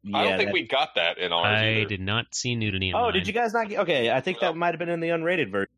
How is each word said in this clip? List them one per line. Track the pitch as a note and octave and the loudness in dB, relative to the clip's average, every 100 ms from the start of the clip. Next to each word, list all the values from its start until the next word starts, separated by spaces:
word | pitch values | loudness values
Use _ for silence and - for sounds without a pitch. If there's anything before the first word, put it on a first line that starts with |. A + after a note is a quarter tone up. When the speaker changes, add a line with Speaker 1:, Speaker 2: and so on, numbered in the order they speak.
| G2 | -2
Speaker 1:
I | G#2 | 0
don't | F#3+ | 2
Speaker 2:
yeah, | F#3+ | 2
Speaker 1:
think | - | 0
Speaker 2:
that | |
Speaker 1:
we | F#3 - | 0 0
got | C3+ B2+ | 0 0
that | - E2+ E2+ | 0 0 0
in | F2+ | 0
ours | E2+ F#2 G#2+ | 2 4 4
Speaker 3:
I | |
Speaker 1:
either. | A2 A2 G#2+ | 2 2 0
Speaker 3:
did | G2 | -2
not | F#2 A2 A#2 | -2 -2 -2
see | - B2+ | -6 -4
nudity | A#2+ G#2+ F#2+ F#2 | 0 0 0 0
in | C3 | 0
Speaker 2:
Oh, | |
Speaker 3:
mine. | A#3+ | 0
Speaker 2:
did | F#3+ F3+ | 0 -2
you | |
guys | G#3 A#3 | -2 0
not | A3+ A3 | 0 -2
get, | G3+ | -2
okay, | F#3 D3 A#2 | 0 2 4
I | B2+ | 2
think | D#3 F#3 | 0 -2
that | F3+ | -2
Speaker 1:
No. | E3 | 0
Speaker 2:
might | F3 | -2
have | E3 | -2
been | E3+ | -4
in | E3+ | -2
the | E3 | 0
unrated | E3+ D#3+ F3+ A#2 | 0 0 0 0
version. | G2 G2 | -2 -4